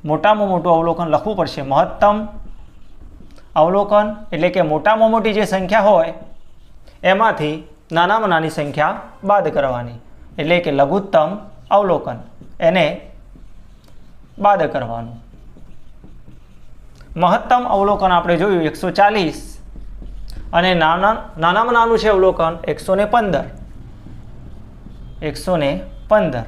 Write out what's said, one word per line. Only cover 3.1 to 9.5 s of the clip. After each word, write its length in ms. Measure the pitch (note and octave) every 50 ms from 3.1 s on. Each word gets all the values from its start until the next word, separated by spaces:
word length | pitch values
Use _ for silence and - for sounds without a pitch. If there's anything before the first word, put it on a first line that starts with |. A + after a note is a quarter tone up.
| - - - - - - - - -
અવલોકન 600 | D#3+ D#3 E3+ F#3 G3+ G3+ G3+ G#3 G#3 G#3 G#3+ G#3+ - - -
એટલે 180 | - D#3 E3 F3+
કે 140 | F3 F#3+ E3+
મોટામાં 480 | D3+ D3+ D3 D3 G#3 A3 G#3+ A3+ A3+
મોટી 220 | A3 A3+ G3+ A3 G#3
જે 120 | G#3 G#3
સંખ્યા 440 | F3+ F#3 F#3+ F#3 F3+ G3+ A3+ G3 G#3
હોય 240 | G#3 - - E3 - - - - - - - - - - - - - - - - - - -
એમાંથી 640 | F3+ F#3+ G3+ A3+ A3 G#3 E3 D#3 D3+ D3+ D#3+ D#3+ - - - - _
નાનામાં 380 | D#3+ E3 F3 F3+ G#3 A3 G#3+ G3
નાની 200 | F3 D#3+ D#3+ D#3
સંખ્યા 520 | D3+ - D3 C#3+ C#3 D3+ D3 D#3+ G#3 A#3 - - - - -
બાદ 280 | F#3+ G3+ G3+ F3 D#3